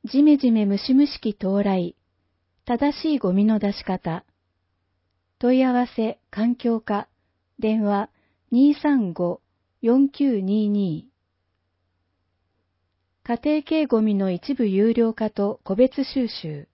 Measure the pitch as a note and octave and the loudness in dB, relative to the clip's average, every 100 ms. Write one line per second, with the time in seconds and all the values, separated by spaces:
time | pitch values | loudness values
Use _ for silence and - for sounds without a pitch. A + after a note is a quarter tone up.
0 | - C4+ D4+ C#4+ B3+ A3 G3+ G3 - C4 | -2 2 4 4 4 2 2 -2 2 2
1 | C#4+ - A3 G3+ F#3+ G3 G3+ F#3 F3 - | 2 0 -8 -4 -2 0 0 -2 -4 -10
2 | _ _ _ _ _ _ - A#3+ C#4+ C#4+ | _ _ _ _ _ _ -6 -2 -2 -2
3 | D#4+ C#4+ F#3 F#3+ G#3 A3 G3+ G3+ - F#3 | -2 0 0 2 2 2 -2 -6 -6 -6
4 | F3 E3 _ _ _ _ _ _ _ _ | -6 -8 _ _ _ _ _ _ _ _
5 | _ _ _ _ B3 B3+ C4 B3 B3 - | _ _ _ _ 2 4 4 0 -2 -4
6 | A3 - _ - A#3 A#3+ A#3+ A3+ - G3+ | -6 -6 _ -4 -2 -2 -2 -4 -4 -6
7 | - _ _ _ _ - A3 A3 G#3 G3+ | -6 _ _ _ _ -6 -2 0 0 -2
8 | G#3+ _ _ _ _ A#3+ C#4+ D4 D4+ C#4 | -4 _ _ _ _ 4 4 4 0 0
9 | G3 E3 F3 - _ _ _ _ A3+ C4 | -2 -4 -4 -6 _ _ _ _ 0 2
10 | C#4 - C#4 G#3+ F#3+ G#3+ G#3 G#3 F#3+ D#3 | 2 0 -2 0 -2 -2 0 -2 -2 -6
11 | - _ _ _ _ _ _ _ _ _ | -10 _ _ _ _ _ _ _ _ _
12 | _ _ _ _ _ _ _ _ _ _ | _ _ _ _ _ _ _ _ _ _
13 | _ _ - A#3 D4 D4+ C#4+ D#4+ D4+ A3+ | _ _ -8 -4 0 -2 0 -2 0 0
14 | G#3+ G3+ F#3+ F3 - C#4 A3 F#3+ A3+ A#3 | 2 0 -2 -4 -6 -2 0 2 2 2
15 | A3+ A3 G#3+ - G3+ - - F#3+ C4 - | 0 -2 -6 -2 -4 -4 -6 2 2 2
16 | C4 C#4 A#3 - D#3+ D3 - | -4 -4 -4 -6 -12 -12 -16